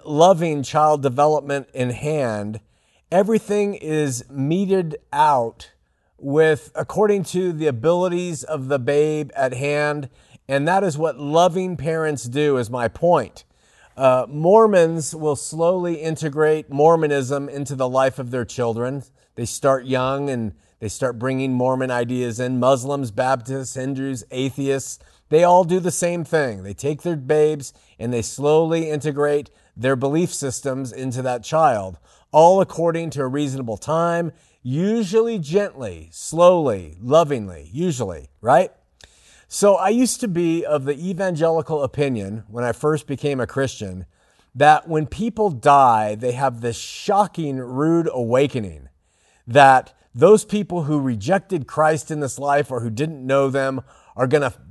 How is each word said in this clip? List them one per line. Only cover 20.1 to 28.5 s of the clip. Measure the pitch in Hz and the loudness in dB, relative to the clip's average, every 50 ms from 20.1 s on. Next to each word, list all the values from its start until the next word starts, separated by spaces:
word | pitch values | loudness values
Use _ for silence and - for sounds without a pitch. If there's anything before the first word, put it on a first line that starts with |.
| 135 139 143 139 | -2 -4 -4 -4
and | 135 120 113 104 - - _ _ _ _ | -4 -4 -4 -6 -8 -12 _ _ _ _
they | 113 107 | -10 -10
start | - - 135 127 120 113 | -6 -4 -4 -4 -4 -4
bringing | 117 131 131 131 135 135 127 | -4 -4 -2 -2 -2 -2 0
Mormon | 123 127 127 131 131 131 127 | 0 0 0 0 0 -2 -2
ideas | 123 123 120 117 127 123 123 120 113 107 | -2 -2 -2 -2 -2 -4 -4 -4 -4 -4
in. | 127 123 127 127 | -4 -4 -2 2
Muslims, | 120 127 139 127 123 139 143 143 135 117 | 4 4 2 2 0 -4 -6 -6 -6 -6
Baptists, | 98 120 127 131 135 127 113 123 135 135 131 127 - | -4 -2 0 0 0 -2 -2 -6 -8 -8 -8 -10 -10
Hindus, | 135 127 135 139 131 135 135 135 123 101 - | -8 -8 -6 -6 -6 -6 -8 -8 -10 -12 -10
atheists, | 131 127 131 135 127 - 139 135 139 135 - - - - - _ _ _ _ _ | -6 -4 -4 -4 -4 -4 -2 -2 -2 -2 -4 -8 -14 -16 -20 _ _ _ _ _
they | 151 160 | 4 4
all | 175 175 180 180 185 | 6 6 6 6 4
do | 160 180 185 | 2 0 0
the | 175 180 | 0 -2
same | - - - 170 175 175 | -2 -2 -2 -2 -2 -4
thing. | 160 - - 160 143 127 107 95 | -4 -2 0 0 0 -2 -4 -8
They | 92 98 98 | -10 -12 -12
take | - - 143 151 135 | -6 -6 -6 -6 -4
their | - 175 170 | -6 -6 -6
babes | 151 127 131 151 151 151 156 151 147 131 - - _ _ _ _ - | -6 -2 0 2 4 4 2 0 -2 -8 -14 -18 _ _ _ _ -10
and | - 120 | -8 -4
they | 123 117 | -4 -4
slowly | 110 - - - 139 147 | -4 -6 -8 -2 0 2